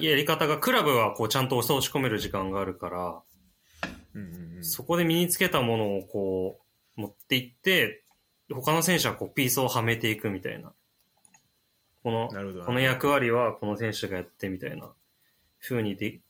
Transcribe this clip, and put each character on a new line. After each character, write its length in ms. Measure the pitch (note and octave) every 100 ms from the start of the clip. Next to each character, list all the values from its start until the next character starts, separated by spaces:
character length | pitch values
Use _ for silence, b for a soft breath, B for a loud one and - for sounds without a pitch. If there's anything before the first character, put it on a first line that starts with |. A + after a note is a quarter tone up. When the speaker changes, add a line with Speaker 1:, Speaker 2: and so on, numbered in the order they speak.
Speaker 1:
や 160 | D#3 C#3
り 80 |
方 220 | D3 D#3 D#3
が、 120 | D3
ク 140 | B3
ラ 100 | B3+
ブ 80 | D#3
は、 220 | B2 G#2+
こ 120 | -
う、 40 | A2
ち 80 | C3+
ゃ 60 |
ん 60 | B2+
と 80 | B2+
押 220 | A2+ C#3+
し 100 | -
込 100 | D3
め 80 | C3
る 100 | G#2
時 120 | F#2
間 200 | G2+ F#2+
が 100 | G2
あ 40 |
る 100 | F#2
か 160 | F2+ F2
ら、 320 | F2 F2+ E2 - _ _ _ B B - - -
Speaker 2:
う 40 | -
ん 40 |
う 20 |
ん 320 | F#2 F2 E2+ F2
う 20 |
ん。 40 |
Speaker 1:
そ 180 | E2+ -
こ 120 | C3 E3+
で 80 |
身 120 | E3 E3
に 120 | F3
つ 80 | -
け 140 | F3+
た 100 | D#3+
も 160 | A#2 A2+
の 220 | G#2 G2
を、 40 | -
こ 540 | G#2+ F#2+ F#2 F#2 - _ _ _ -
う、 40 |
持 80 | G2+
っ 40 |
て 240 | - - C3
い 140 | B2
っ 40 |
て、 500 | - F#3+ F3+ A2 - _ _ _ _ -
他 200 | B2+ C#3+
の 100 | D#3+
選 160 | D#3+ E3+
手 100 | B2
は、 60 |
こ 120 | G2 G2
う、 80 |
ピ 100 | -
ー 40 | B2+
ス 100 | C#3
を 80 | B2+
は 140 | B2
め 160 | A2+ A2+
て 120 | A#2
い 60 | G#2+
く 140 | A2+
み 100 | F#2+
た 100 | B1+
い 100 | A1
な。 100 | - - _ _ _ _ _ _ _ _ _ _ _ _
こ 80 | A#2+
の、 20 |
Speaker 2:
な 100 | A2+
る 60 | A#2
ほ 40 |
ど、 60 | G2
な 40 |
る 100 | G2
ほ 60 | F#2
ど。 40 |
Speaker 1:
こ 80 | F2
の 80 | B2
役 280 | C3 B2+ C#3+
割 220 | C#3+ A#2+
は 220 | A#2+ A#2
こ 140 | - G#2
の 100 | G#2
選 160 | A2+
手 160 | G2+ F#2
が 80 | F#2
や 60 |
っ 40 | F2+
て 220 | _ G2
み 100 | F#2
た 80 | C#2
い 80 | -
な 160 | E2 - _ _ _ _ _ _
風 220 | - B2
に 120 | G#2
で、 260 | F#2+ G2+ -